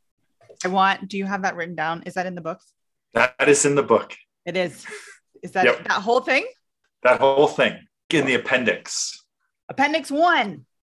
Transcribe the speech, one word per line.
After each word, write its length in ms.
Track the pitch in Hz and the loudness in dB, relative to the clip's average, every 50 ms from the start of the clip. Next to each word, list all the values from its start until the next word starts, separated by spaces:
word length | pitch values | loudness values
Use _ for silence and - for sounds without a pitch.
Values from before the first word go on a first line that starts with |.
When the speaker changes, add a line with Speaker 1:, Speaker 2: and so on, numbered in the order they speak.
| _ _ _ _ _ _ _ _ _ - - - - | _ _ _ _ _ _ _ _ _ -20 -12 -8 -6
Speaker 1:
I 40 | 185 | -2
want, 400 | 185 196 190 190 190 - 190 190 | 0 2 2 2 2 0 -4 -8
do 100 | 202 196 | -6 -6
you 80 | 196 | -4
have 180 | 190 202 190 190 | -4 -4 -4 -4
that 120 | 185 - | -4 -4
written 200 | 170 165 175 175 | -4 -8 -8 -6
down? 280 | 160 156 160 165 170 - 180 | -6 -4 -4 -4 -6 -8 -8
Is 80 | - | -6
that 100 | 190 180 | -6 -6
in 80 | 185 180 | -6 -8
the 60 | 175 | -10
books? 240 | 160 160 185 - _ _ _ _ _ _ _ _ _ _ - | -10 -10 -10 -10 _ _ _ _ _ _ _ _ _ _ 0
Speaker 2:
That 220 | 117 120 123 - - 139 143 | 0 0 0 0 2 4 4
is 180 | 143 139 - | 4 4 4
in 100 | 143 143 | 2 2
the 80 | 135 - | 2 2
book. 320 | - 117 104 - - - - _ _ _ _ - | 4 4 2 2 0 -14 -20 _ _ _ _ -12
Speaker 1:
It 120 | 175 170 185 | -8 -4 -4
is. 280 | 180 165 131 - - - 427 403 - - - - _ _ _ - - | -4 -4 -6 -12 -18 -18 -18 -18 -18 -20 -20 -20 _ _ _ -18 -14
Is 80 | 147 | -6
that 140 | - 190 180 | -2 2 2
Speaker 2:
Yep. 140 | 240 - - | 4 2 2
Speaker 1:
it? 20 | - - | 0 -4
That 140 | 185 - | -4 -2
whole 200 | 190 226 240 254 | 0 0 0 2
thing? 240 | - 339 262 285 415 508 - _ _ _ _ _ _ _ _ _ - | 2 2 0 0 -2 -4 -10 _ _ _ _ _ _ _ _ _ 2
Speaker 2:
That 160 | 123 123 117 | 2 4 4
whole 280 | 135 135 135 139 147 143 | 4 4 4 4 4 4
thing 400 | - - 127 107 - - - _ _ _ _ - | 2 2 0 0 -2 -4 -14 _ _ _ _ -2
in 160 | - 156 135 | 0 0 2
the 80 | 135 127 | 2 0
appendix. 880 | 120 - - 135 123 123 113 - - - - - - - - - - _ _ _ _ _ _ _ _ _ - | 0 0 0 -2 0 0 0 -2 -2 -6 -10 -8 -8 -8 -8 -10 -14 _ _ _ _ _ _ _ _ _ -8
Speaker 1:
Appendix 420 | - - 277 294 311 320 269 - | -4 -2 0 0 0 -2 -4 -4
one. 540 | 277 294 339 359 330 285 233 202 156 123 - _ _ _ _ _ _ | -2 0 2 2 2 2 0 -4 -6 -12 -16 _ _ _ _ _ _